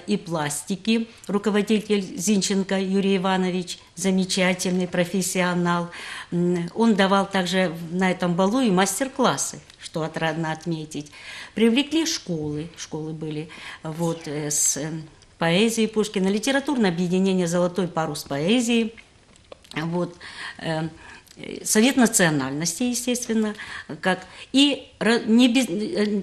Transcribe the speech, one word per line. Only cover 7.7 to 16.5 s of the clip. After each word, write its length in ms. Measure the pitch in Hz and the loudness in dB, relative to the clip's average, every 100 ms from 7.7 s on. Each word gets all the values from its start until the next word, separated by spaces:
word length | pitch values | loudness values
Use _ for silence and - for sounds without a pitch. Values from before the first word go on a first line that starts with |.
| 170 165 | -2 -6
на 200 | 180 190 | 0 0
этом 240 | 180 180 | 0 0
балу 260 | 175 190 262 | 2 2 2
и 100 | 240 | 2
мастер-классы, 880 | 180 196 - 262 - 214 139 - 147 - - | 4 2 0 -6 0 0 0 -4 -8 -18 -20
что 260 | - 165 | -10 -6
отрадно 480 | 160 156 160 160 160 | -6 -2 -2 -2 -4
отметить. 600 | 156 170 160 156 147 147 - - - - | -6 -6 -6 -8 -10 -12 -18 -18 -16 -10
Привлекли 520 | - 226 247 285 320 330 | 2 4 4 0 0 0
школы, 640 | - - 160 151 151 170 - | -4 -6 -6 -4 -6 -10 -14
школы 340 | - 156 156 | -12 -10 -8
были, 380 | 156 156 151 160 - - - | -8 -8 -8 -10 -14 -16 -12
вот, 440 | 160 160 165 165 160 | -10 -2 -2 -2 -6
э, 240 | 147 147 | -6 -4
с, 280 | 147 - - | 0 0 0
э, 120 | 156 160 147 - - - | -4 -8 -12 -20 -20 -2
поэзией 500 | 165 180 226 226 220 | 2 4 2 2 0
Пушкина, 420 | 220 208 196 190 | 0 -2 0 0
литературное 600 | 208 269 | 2 0